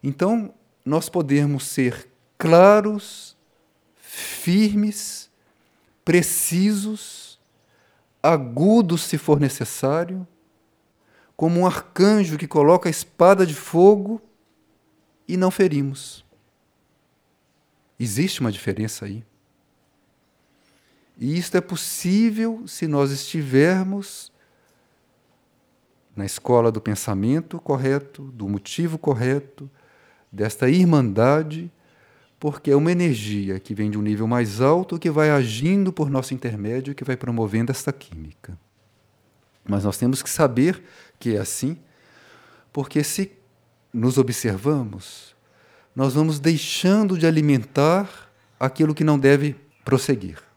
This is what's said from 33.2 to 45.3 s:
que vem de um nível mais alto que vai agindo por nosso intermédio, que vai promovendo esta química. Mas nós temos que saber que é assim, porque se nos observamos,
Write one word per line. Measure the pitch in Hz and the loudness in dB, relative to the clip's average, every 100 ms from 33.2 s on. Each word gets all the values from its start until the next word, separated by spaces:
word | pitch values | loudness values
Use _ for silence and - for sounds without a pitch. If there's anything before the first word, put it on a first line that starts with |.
| 104 104 98 95 | -4 -4 -4 -6
que | - | -8
vem | 107 107 | -6 -4
de | 104 | -2
um | |
nível | 104 104 110 | -2 -2 0
mais | 123 113 101 | 0 -2 0
alto | 131 165 185 170 | 2 2 -2 -4
que | 170 | -2
vai | 151 151 | 2 2
agindo | 143 123 107 151 196 190 | 2 0 -2 0 0 0
por | 180 147 | -2 -2
nosso | 135 127 | -2 -4
intermédio, | 131 123 104 101 123 131 | -8 -8 -6 -6 -6 -8
que | 139 | -10
vai | 131 127 | -6 -6
promovendo | 120 117 107 110 120 | -4 -4 -2 -2 -2
esta | 127 - | -4 -6
química. | - - 80 78 - - 87 _ _ _ _ _ _ _ _ _ _ | -10 -14 -18 -18 -18 -20 -20 _ _ _ _ _ _ _ _ _ _
Mas | - 101 | -4 -2
nós | 101 - | -2 -2
temos | 123 131 | -2 -2
que | - | -6
saber | - 147 117 151 185 - - - _ | 0 0 2 0 -2 -12 -20 -20 _
que | 120 107 | -4 -4
é | |
assim, | 98 - 131 160 _ _ _ _ _ - _ _ _ | -4 -6 -6 -8 _ _ _ _ _ -20 _ _ _
porque | - 135 151 | -10 -4 -4
se | 147 - 196 _ _ _ _ _ _ | -4 -4 -8 _ _ _ _ _ _
nos | 117 120 127 | -2 0 2
observamos, | 120 117 117 95 123 151 113 104 - - - | 0 0 -4 -2 -2 -2 -4 -12 -18 -20 -20